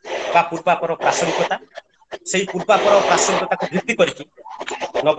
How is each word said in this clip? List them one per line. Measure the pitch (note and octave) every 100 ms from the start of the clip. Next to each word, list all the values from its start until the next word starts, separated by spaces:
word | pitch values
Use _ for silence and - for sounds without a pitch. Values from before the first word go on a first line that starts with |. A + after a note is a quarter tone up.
| - - -
ବା | E3+
ପୂର୍ବାପର | E3 E3 - E3+ E3 D#3+
ପ୍ରାସଙ୍ଗିକତା, | D3 - E3+ - D#3+ G3+ - - - _ _ - -
ସେଇ | F#3+ G3
ପୂର୍ବାପର | F3+ - F#3+ G3 G3+
ପ୍ରାସଙ୍ଗିକତାକୁ | - F3 - - - - -
ଭିତ୍ତି | F3+ - A3+
କରିକି | E3 - - - - - - - - -
ନବ | D3+